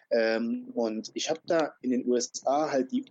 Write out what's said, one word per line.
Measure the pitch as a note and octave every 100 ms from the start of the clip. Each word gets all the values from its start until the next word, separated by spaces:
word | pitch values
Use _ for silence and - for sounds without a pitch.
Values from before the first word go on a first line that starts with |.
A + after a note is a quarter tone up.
| _
Ähm, | A#2 A2+ A2+ A#2 B2 B2
und | B2 A#2 A2 A2
ich | - -
hab | D#3+ -
da | E3 D#3 -
in | B2+
den | B2 B2
U | B2
S | A2 -
A | - C#3+ D#3
halt | C#3+ C3
die | B3 -